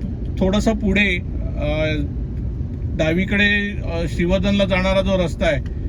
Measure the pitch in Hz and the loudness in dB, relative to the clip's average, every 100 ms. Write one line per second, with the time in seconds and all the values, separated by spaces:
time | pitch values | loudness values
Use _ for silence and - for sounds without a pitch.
0 | - - - - 190 202 220 214 202 190 | -2 -4 -4 0 2 4 2 2 2 2
1 | 202 180 - - - - 147 151 156 151 | 2 0 -4 -4 -4 -2 -2 0 0 0
2 | 151 - - - - - - - - - | -4 -4 -6 -4 -4 -4 -6 -4 -4 0
3 | 156 170 190 202 202 208 202 196 - 165 | 2 2 0 2 2 2 -2 -4 -4 -2
4 | 160 - 175 190 196 202 190 185 190 190 | -2 0 2 2 2 2 2 2 2 2
5 | 185 185 165 - 175 139 - - | 2 2 0 0 0 0 -2 -4